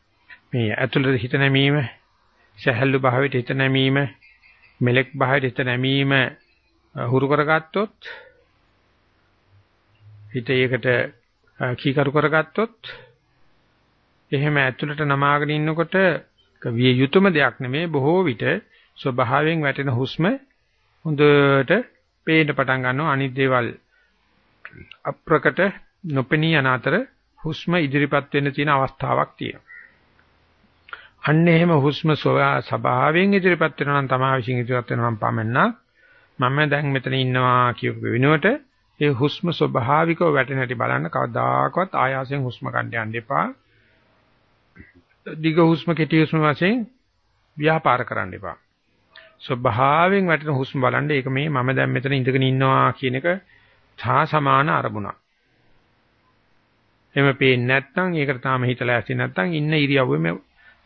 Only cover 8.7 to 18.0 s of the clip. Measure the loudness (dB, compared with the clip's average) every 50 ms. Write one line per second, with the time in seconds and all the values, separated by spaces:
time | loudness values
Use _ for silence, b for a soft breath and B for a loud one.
8.7 | _ _ _ _ _ _ _ _ _ _ _ _ _ _ _ _ _ _ _ _
9.7 | _ _ _ _ _ _ _ -20 -20 -20 -16 -12 -10 -8 -4 -2 0 0 0 0
10.7 | 0 0 0 0 0 0 0 -4 -8 _ _ _ _ _ _ _ _ -6 -4 -4
11.7 | -4 -2 -2 -2 0 0 0 0 2 0 0 2 2 0 -2 -2 -2 -4 -4 -4
12.7 | _ _ -20 -20 -20 -20 -20 -20 _ _ _ _ _ _ _ _ _ _ _ _
13.7 | _ _ _ _ _ _ _ _ _ _ _ -6 -4 -2 -2 0 0 0 0 0
14.7 | -2 -4 -6 -6 -6 -4 -2 -2 0 0 2 2 2 0 0 -2 -2 -2 -2 -2
15.7 | -2 -4 -4 -2 0 0 2 0 0 -2 -8 _ _ _ _ _ _ -10 -8 -4
16.7 | 0 2 2 4 4 4 2 2 4 4 4 4 4 2 2 0 0 -4 -8 -6
17.7 | -6 -6 -4 -4 -2 -2